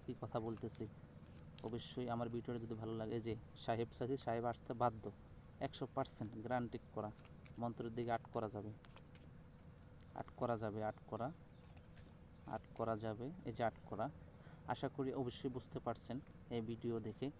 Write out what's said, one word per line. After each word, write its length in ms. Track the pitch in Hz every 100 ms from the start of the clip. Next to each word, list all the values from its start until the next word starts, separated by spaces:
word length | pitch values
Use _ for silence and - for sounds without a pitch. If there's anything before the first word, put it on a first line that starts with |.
| -
কী 80 | 120
কথা 200 | 113 120
বলতেছি, 460 | 113 110 113 - 107 - - - - - - -
অবশ্যই 460 | 110 117 - - 123
আমার 200 | 117 117
ভিডিওটা 320 | 120 117 120
যদি 100 | 113
ভালো 220 | 110 110 113
লাগে, 180 | 110
এই 60 | 117
যে 140 | 113 110 - -
সাহেব 240 | - 113 117 -
চাইছি, 180 | 123 135
সাহেব 280 | - 117
আসতে 300 | 120 117 -
বাধ্য, 360 | 120 120 110 104 - - - - -
একশো 260 | 143 - 135
পার্সেন্ট 380 | 135 131 - 107
গ্যারান্টি 440 | 110 113 123 120 120 -
করা। 160 | 110 107 - - - - -
মন্ত্রের 360 | 120 113 117
দিকে 160 | 113 120
আট 140 | 117 -
করা 160 | 120 110
যাবে, 220 | 104 104 110 - - - - - - - - - - - - -
আট 120 | - - -
করা 200 | 120 113
যাবে, 280 | 110 107
আট 140 | 107 - -
করা, 260 | 110 123 - - - - - - - - - - - -
আট 160 | 110 -
করা 220 | - 113 110
যাবে, 340 | 110 107 127 185
এই 80 | -
যে 120 | 110
আট 100 | 113 - -
করা। 200 | 101 131 - - - - - -
আশা 200 | - 135
করি 260 | 143 131
অবশ্যই 340 | 131 123 - 135
বুঝতে 300 | 123 - 127
পারছেন 420 | - 113 - 123 - - -
এই 100 | 117
ভিডিও 400 | 113 113 120 113
দেখে, 300 | 110 104 135 -